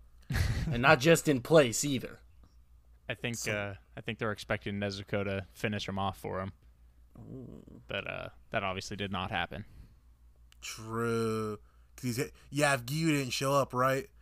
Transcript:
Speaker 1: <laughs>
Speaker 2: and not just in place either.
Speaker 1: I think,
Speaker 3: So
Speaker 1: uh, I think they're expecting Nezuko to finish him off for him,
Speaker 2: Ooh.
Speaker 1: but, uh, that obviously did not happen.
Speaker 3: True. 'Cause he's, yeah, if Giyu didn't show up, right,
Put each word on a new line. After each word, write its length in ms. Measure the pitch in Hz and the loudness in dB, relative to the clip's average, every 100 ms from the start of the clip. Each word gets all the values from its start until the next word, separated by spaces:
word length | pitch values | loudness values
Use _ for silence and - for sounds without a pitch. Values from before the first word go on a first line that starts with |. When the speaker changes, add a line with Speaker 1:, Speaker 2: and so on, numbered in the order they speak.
| - - | -20 -20
Speaker 1:
<laughs> 500 | - 127 - - 160 | -4 0 0 0 -2
Speaker 2:
and 120 | 120 | 4
not 180 | 135 135 | 6 8
just 280 | 147 160 156 | 8 6 6
in 120 | 135 | 0
place 420 | 120 160 127 110 | 6 8 8 2
either. 360 | 143 127 - - - - - - - - - - - | 0 -2 -4 -12 -20 -20 -20 -20 -20 -20 -20 -18 -10
Speaker 1:
I 60 | |
think, 220 | 120 123 117 | -6 -6 -4
Speaker 3:
So 160 | - | -2
Speaker 1:
uh, 220 | 104 101 98 - - | -2 -2 -8 -14 -12
I 60 | |
think 160 | 120 110 | -10 -4
they're 140 | 113 | -4
expecting 420 | 104 - 104 107 | -4 -4 -4 -2
Nezuko 500 | 101 101 98 101 104 | -2 -2 -4 -4 -2
to 220 | 98 98 90 | -2 -4 -6
finish 340 | - 113 104 - | -6 -4 -4 -4
him 100 | 98 | -2
off 200 | 98 - | -2 -4
for 220 | 101 92 | -6 -6
him, 100 | 98 - - - - - - - | -8 -12 -20 -20 -20 -20 -20 -20
Speaker 2:
Ooh. 440 | 107 123 123 - - - 117 | -16 -14 -14 -18 -18 -20 -8
Speaker 1:
but, 180 | 101 - | -6 -6
uh, 220 | - 87 - - | -8 -10 -14 -6
that 120 | 113 | -2
obviously 360 | 98 92 - 98 | -2 -4 -6 -6
did 120 | 98 | -4
not 200 | 95 98 | -4 -2
happen. 340 | 95 85 71 - - - - - - - - - - | -2 -4 -6 -12 -16 -20 -20 -20 -20 -20 -20 -20 -18
Speaker 3:
True. 960 | - - 110 113 117 113 113 110 107 104 - - - - | -16 -14 -8 -2 0 0 0 0 -4 -6 -12 -20 -20 -8
'Cause 200 | 123 117 | -4 -2
he's, 140 | 143 - - | -4 -8 -8
yeah, 240 | 139 147 | 2 2
if 100 | 139 120 | 2 -2
Giyu 200 | 151 165 | 0 2
didn't 240 | 147 131 | 2 0
show 200 | - 135 | -2 2
up, 180 | 143 127 | 2 2
right, 340 | 123 131 135 - - | 2 2 2 -4 -14